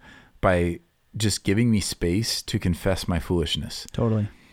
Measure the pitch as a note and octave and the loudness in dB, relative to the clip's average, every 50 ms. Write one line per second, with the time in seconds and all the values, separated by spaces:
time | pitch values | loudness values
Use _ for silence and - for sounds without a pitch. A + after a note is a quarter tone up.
0 | - - - - - _ _ - - G2 F#2 F2 F2 F2 E2+ - _ _ _ _ | -20 -20 -20 -20 -20 _ _ 0 2 2 4 4 2 0 -2 -4 _ _ _ _
1 | _ _ - G#2 G#2+ G#2+ - - - - F#2+ G#2+ A#2+ A#2+ A2+ G2+ - - - - | _ _ -6 -2 0 0 0 0 0 0 2 4 4 4 4 2 0 -2 -4 -2
2 | - E2+ F2 G#2 A2+ - - - - - - G#2+ - F#2 E2+ - - G2 F#2 - | -2 0 0 0 0 -2 -4 -6 -6 -4 -4 -2 0 0 0 0 0 0 0 0
3 | - - F2+ E2 - - F#2 E2+ D#2 C#2 - - - - - - - - - - | -2 -2 -2 -2 0 0 0 0 0 0 -2 -4 -6 -8 -10 -12 -14 -8 -4 -2
4 | A#2 A2+ A2 G#2+ G#2 G#2+ - - _ _ | 0 2 2 0 -2 -4 -6 -12 _ _